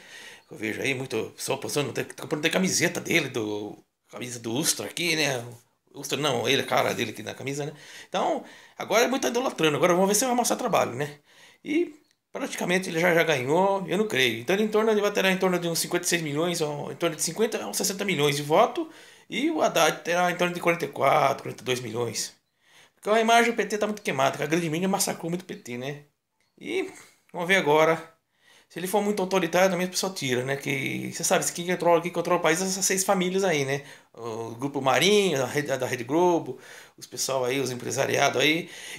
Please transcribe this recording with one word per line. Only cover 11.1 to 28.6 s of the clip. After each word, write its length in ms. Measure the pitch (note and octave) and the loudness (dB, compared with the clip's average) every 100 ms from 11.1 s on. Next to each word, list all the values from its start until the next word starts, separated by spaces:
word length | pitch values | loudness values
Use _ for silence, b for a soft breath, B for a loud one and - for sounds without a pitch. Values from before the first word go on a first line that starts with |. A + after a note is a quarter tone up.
| D3 b b b b | -8 b b b b
E 320 | - D#4+ F4 - _ _ _ | -4 -2 -2 -6 _ _ _
praticamente 580 | - C4+ - F3 F#3 F#3 | -10 -8 -4 0 0 0
ele 100 | E3 | 0
já, 160 | F3+ E3 | 4 4
já 80 | |
ganhou, 640 | D#3+ C#3+ B2 E3 G3 G3 F3 | 4 2 2 2 4 2 0
eu 100 | G#3 | 0
não 100 | G#3+ | 0
creio. 340 | C3 B2 A2+ | 2 2 2
Então, 140 | A#2+ G3 | 0 2
em 100 | G#3+ | 2
torno, 240 | G#3 A3+ | 2 2
ele 100 | G#3 | 2
vai 100 | G3+ | 2
ter 120 | G3 F#3+ | 4 4
em 120 | F#3 | 4
torno 200 | F#3 F3 | 2 2
de 120 | E3+ | 0
uns 100 | E3 | -2
cinquenta 260 | - F3 - | 0 0 0
e 40 | |
seis 120 | F3 | 0
milhões, 380 | D#3 C#3+ F3 D#3+ | 0 0 0 0
ou 300 | D3+ D3 - | -2 -2 -8
em 40 | C#3 | -2
torno 200 | E3+ D#3 | -2 -2
de 80 | |
cinquenta 400 | - E3 A3 G#3+ | -4 0 -2 -2
a 40 | - | -6
uns 100 | G#3 | -4
sessenta 260 | G3+ G3 G3+ | -4 -2 -2
milhões 300 | D3 D3 C#3+ | 2 2 2
de 80 | |
voto, 460 | D3 E3+ B3 F4 D#4+ B B B B | 2 4 4 2 -8 B B B B
e 200 | A3 D#4 | -4 -2
o 120 | D#4 | 0
Haddad 420 | G#3+ E3 D#3+ E3 | 2 4 4 2
terá 260 | D#3+ F3 F3+ | 0 2 2
em 60 | E3+ | 2
torno 180 | F3 | -2
de 60 | F3 | 0
quarenta 260 | F3 E3 C#3+ | 0 0 -2
e 40 | |
quatro, 540 | - C3 D3+ C#3 C#3 | 0 4 4 4 0
quarenta 200 | B2+ - | -6 -8
e 20 | A2 | -4
dois 140 | B2 | -4
milhões. 560 | A#2+ A#2 A#2 G#2+ - - _ b b b b _ | -4 -4 -4 -4 -8 -12 _ b b b b _
Porque 240 | G3 A3+ | 0 2
a 20 | |
imagem 300 | A3+ A#3 A#3 | 6 6 4
do 40 | A3+ | 0
P 100 | F#3+ | -2
T 120 | G#3 | -2
tá 80 | G#3 | -2
muito 160 | G#3+ | -2
queimada, 340 | - C#3 C3+ C#3 | -4 2 2 2
que 60 | |
a 60 | D3 | 0
grande 200 | E3+ E3+ | 0 0
mídia 200 | D#3+ F#3+ | -2 0
massacrou 420 | G3 F3+ F#3 E3+ | 0 -2 -4 -6
muito 140 | F3 | -6
o 20 | - | -8
P 100 | G#2 | -14
T, 220 | - A#2+ | -10 -8
né? 280 | C3+ C#3+ C#3+ _ _ _ _ _ | -8 -10 -16 _ _ _ _ _
E 320 | - - - B B B B | -6 -4 -6 B B B B
vamos 160 | E3+ F3 | -6 2
ver 100 | F#3+ | 2
agora. 580 | D3 D#3 D#3+ E3 - _ _ b b b | 4 6 4 2 -4 _ _ b b b